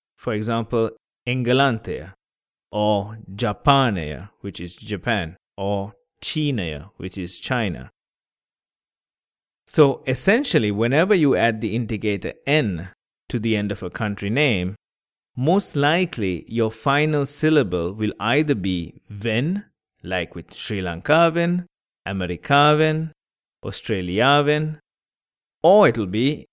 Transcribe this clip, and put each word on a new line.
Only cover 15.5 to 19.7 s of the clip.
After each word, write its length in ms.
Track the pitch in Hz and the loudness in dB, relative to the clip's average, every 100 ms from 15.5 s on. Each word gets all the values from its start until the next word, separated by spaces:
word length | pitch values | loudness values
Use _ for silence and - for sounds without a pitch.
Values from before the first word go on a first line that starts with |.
| 196 - 147 | 2 0 0
likely 680 | 143 175 185 - 95 87 - | 0 2 -2 -2 -2 -2 -4
your 220 | 117 110 | -2 -2
final 520 | - 139 143 156 151 | -2 -2 0 2 0
syllable 680 | 135 - 156 156 107 87 85 | -2 0 2 2 2 0 -4
will 200 | 107 107 - | -2 -4 -2
either 360 | 107 139 151 | 0 0 2
be 460 | 117 95 90 82 - _ | 0 0 -2 -4 -12 _
ven, 560 | 101 113 110 147 202 - | -8 -2 -2 -2 -4 -8